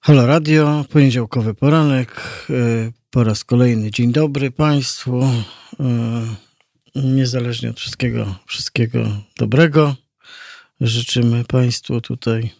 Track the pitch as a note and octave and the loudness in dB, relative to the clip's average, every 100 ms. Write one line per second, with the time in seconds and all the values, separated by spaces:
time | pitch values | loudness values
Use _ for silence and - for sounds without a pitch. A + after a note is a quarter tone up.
0 | - D3 A#2+ D#3 D3+ D#3 D3+ D3+ C#3+ D3+ | 6 6 6 2 4 4 4 0 0 4
1 | C3+ B2 A2+ B2+ A2 G#2+ C3+ D#3 D3+ C3 | 4 2 -4 -2 -4 0 2 2 2 0
2 | A#2+ - - - - C3 A#2+ A2+ A2+ A#2 | -2 -8 -10 -14 -6 -2 0 0 -4 -10
3 | _ B2+ A2+ G#2+ - A#2+ B2 A2+ G#2+ G#2 | _ 2 2 0 0 2 4 2 -2 -2
4 | A#2+ B2 D#3 C#3+ C#3 B2+ D3+ C#3+ B2+ - | 0 2 0 -2 -4 0 0 0 -2 -8
5 | - B2 C3+ A#2+ G#2+ - - - C3 A#2+ | -6 -2 0 0 -4 -14 -20 -6 -2 -2
6 | A#2 A#2 A2+ A2 _ _ _ _ _ - | -2 -4 -6 -10 _ _ _ _ _ -6
7 | C3+ C3 B2+ B2 A#2+ A#2 A#2 A2+ - - | -2 0 0 -2 -6 -6 -8 -10 -12 -6
8 | B2 A#2 G#2+ F#2 _ - - - A2+ A#2+ | -4 -4 -6 -10 _ -12 -8 -4 -2 -2
9 | A2+ G#2 G2+ - A2+ B2+ E3 D3 D3 C3+ | -4 -6 -10 -6 -2 2 4 4 0 -2
10 | _ _ _ - - - _ _ A#2+ A#2 | _ _ _ -20 -20 -20 _ _ -4 -4
11 | A#2 - A#2+ A#2 A#2+ C3 B2 A#2+ - B2 | -4 0 2 0 0 0 0 -2 -6 -6
12 | - B2 - A2+ A2+ - | -6 -8 -4 -2 -4 -10